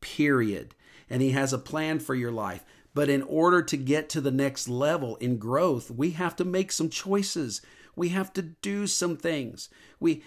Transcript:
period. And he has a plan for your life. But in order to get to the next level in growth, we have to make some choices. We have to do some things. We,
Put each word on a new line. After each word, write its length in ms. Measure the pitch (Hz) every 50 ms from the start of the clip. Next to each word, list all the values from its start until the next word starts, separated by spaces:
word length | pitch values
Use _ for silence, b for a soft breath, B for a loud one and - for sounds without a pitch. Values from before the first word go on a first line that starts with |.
period. 760 | - - - - 147 147 139 127 113 104 98 78 - - - B B B B B B B
And 140 | 123 127
he 80 | 135 135
has 220 | 135 139 135 131
a 60 | 131 127
plan 420 | - - 151 156 156 156 160 151
for 160 | - - 135
your 160 | 127 120 120
life. 320 | 117 113 104 95 90 98 - b b b b b
But 160 | b 143 147 143
in 140 | 139 135
order 400 | 135 - 147 160 165 175 180 175
to 140 | 156 - -
get 320 | 139 131 131 143 156 147 -
to 120 | - 160
the 120 | 135 139
next 360 | 131 135 139 135 135 - - 123
level 460 | 123 123 139 151 165 160 135 117 110
in 220 | - 123 127 123 110
growth, 540 | 107 113 127 147 180 180 135 117 - -
we 180 | 120 117 147 175
have 240 | 160 160 180 170 -
to 80 | - 180
make 280 | 180 180 185 190 -
some 180 | - - 160 160
choices. 720 | - - - 190 196 202 196 196 - 175 143 113 98 - - B B B B B B
We 140 | 190 180 170
have 240 | 180 190 190 190
to 100 | - 190
do 460 | 175 160 165 _ - 202 202 208 208 196
some 280 | - - 180 175 165
things. 520 | 156 - 170 160 143 127 113 - - - - B B B B B B
We, 240 | B 165 151 - B